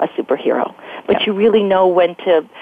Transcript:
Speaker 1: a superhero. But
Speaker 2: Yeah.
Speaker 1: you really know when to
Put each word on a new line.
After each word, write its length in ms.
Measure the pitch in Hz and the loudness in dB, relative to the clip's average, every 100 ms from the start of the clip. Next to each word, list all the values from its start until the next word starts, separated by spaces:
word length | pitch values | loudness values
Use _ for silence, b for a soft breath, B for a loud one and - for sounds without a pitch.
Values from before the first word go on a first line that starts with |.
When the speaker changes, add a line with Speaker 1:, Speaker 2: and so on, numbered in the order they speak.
Speaker 1:
a 80 | 156 | -6
superhero. 680 | - - 139 - 123 - - B B - | -6 -4 -4 -2 -4 -4 -8 B B -4
But 140 | 220 | -2
Speaker 2:
Yeah. 60 | 220 | -2
Speaker 1:
you 60 | |
really 300 | 196 226 214 | 0 2 2
know 240 | 202 190 185 | 2 2 2
when 300 | 180 175 175 190 | 2 0 -2 0
to 180 | 165 147 B | 0 0 B